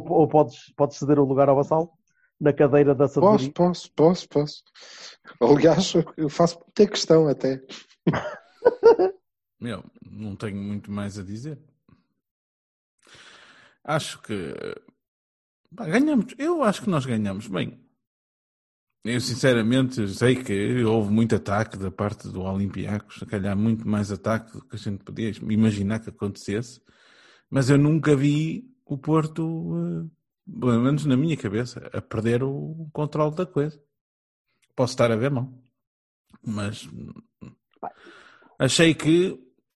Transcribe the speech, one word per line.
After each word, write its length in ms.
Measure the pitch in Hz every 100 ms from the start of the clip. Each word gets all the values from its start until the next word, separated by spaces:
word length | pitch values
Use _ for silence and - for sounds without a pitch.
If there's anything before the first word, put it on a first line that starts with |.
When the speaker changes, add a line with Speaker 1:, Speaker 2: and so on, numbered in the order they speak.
| 160
Speaker 1:
ou, 60 |
ou 160 | 165 151
podes, 420 | 151 131 - - -
podes 180 | 143 -
ceder 220 | 139 143
o 60 | 135
lugar 240 | 135 139
ao 80 | 135
Vassalo? 320 | 143 160 170 _ _ _ _ -
Na 140 | 147
cadeira 400 | 143 147 147 143
da 120 | 135 139
Speaker 2:
Posso, 80 | 143
Speaker 1:
sabedoria? 360 | 185 208 135
Speaker 2:
posso, 400 | 165 175 170 -
posso, 360 | - 160 185 -
posso. 340 | 147 147 - _ - - - - - - -
Aliás, 500 | 120 143 160 156 190 175 165 -
eu 140 | 151
faço 300 | - 170 -
muita 260 | _ - 202
questão 400 | - - 160 156
até. 320 | 127 131 135 - - - _ -
<laughs> 1120 | - - - _ _ 480 - 453 453 381 392 _ _ _ -
Speaker 3:
Meu, 240 | 120 98 - - 90
não 300 | 98 107 98
tenho 220 | 110 98
muito 300 | 101 104 101
mais 260 | 101 101 101
a 60 |
dizer. 340 | 95 107 147 143 _ _ _ _ _ _ _ _ _ _ _ _ _ _ _ - - - - _ _ _
Acho 380 | - 151 - -
que, 320 | - 104 76 50 50 - _ _ _ _ _ _ _ _ _ 180
pá, 100 | 180
ganhamos. 500 | 208 302 269 - -
Eu 240 | 302 339
acho 220 | 226 -
que 60 | 214
nós 160 | 156 127
ganhamos 400 | 110 104 95 -
bem. 360 | - 78 - _ _ _ _ _ _ _ _ _ _ _ _
Eu, 160 | 107 120
sinceramente, 880 | - 117 139 120 110 131 127 123 101
sei 260 | 95 120 127
que 480 | 117 98 107 123
houve 280 | 110 113 101
muito 220 | 107 117 107
ataque 400 | - 101 110 98
da 120 | 95
parte 380 | - 104 - 101
do 140 | 95
Olympiacos, 760 | 92 98 101 95 101 104 - -
se 60 | -
calhar 300 | 104 101 98
muito 300 | 113 110 107
mais 240 | 104 101
ataque 400 | 98 104 110 -
do 100 | -
que 120 | - 107
a 40 |
gente 240 | 107 95
podia 280 | - 101 110 104 -
imaginar 500 | 107 110 101 98 110
que 80 | -
acontecesse, 720 | - 101 95 - 104 127 - _ _ _ _ _ _ -
mas 200 | 139 127
eu 80 | 143
nunca 380 | 147 160 151 139
vi 540 | 143 147 160 185 - _ -
o 120 | 139
Porto, 720 | 151 156 156 160 160 165 170 170
eh, 760 | 170 170 165 _ _ _ - -
pelo 220 | 127 117
menos 240 | 127 147 143
na 100 | 127
minha 220 | 165 151
cabeça, 520 | 104 104 123 - -
a 80 | 110
perder 420 | - 107 113 120
o 460 | 135 139 147 160 156
controle 420 | - 151 151 151
da 120 | 156 180
coisa. 360 | 143 151 - _ _ _ _ _ _ _ _ _ -
Posso 160 | 127
estar 160 | - 120
a 60 | 110
ver 160 | 135
mal, 220 | 131 127 - _ _ _ _ _ _ _ - 117
mas 440 | 104 101 113 - - - - - - - _ _ - - _ - - - _ _ -
achei 340 | 135 - 165
que, 460 | 147 151 175 190 - _ _ _